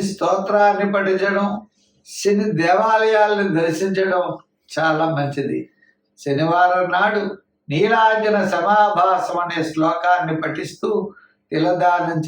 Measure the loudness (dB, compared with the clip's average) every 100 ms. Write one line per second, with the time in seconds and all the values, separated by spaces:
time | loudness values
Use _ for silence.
0 | -2 -2 -2 0 0 2 4 2 0 -2
1 | 0 0 0 0 -2 -4 -10 _ _ _
2 | -20 -6 0 0 0 0 2 2 2 2
3 | 2 4 2 2 0 0 0 -2 -2 -2
4 | 0 0 -4 -6 _ _ -12 -4 -2 0
5 | 0 -2 -4 -4 -4 -6 -8 _ _ _
6 | _ _ -4 -2 0 2 2 2 0 0
7 | 0 0 -6 -10 _ _ -6 0 2 4
8 | 4 2 0 0 0 0 2 4 4 4
9 | 2 2 -2 -4 -4 -4 -4 0 -2 0
10 | 2 2 0 -4 -4 -6 -10 -6 -4 -2
11 | -4 -10 _ _ -6 -2 0 2 2 2
12 | 0 -4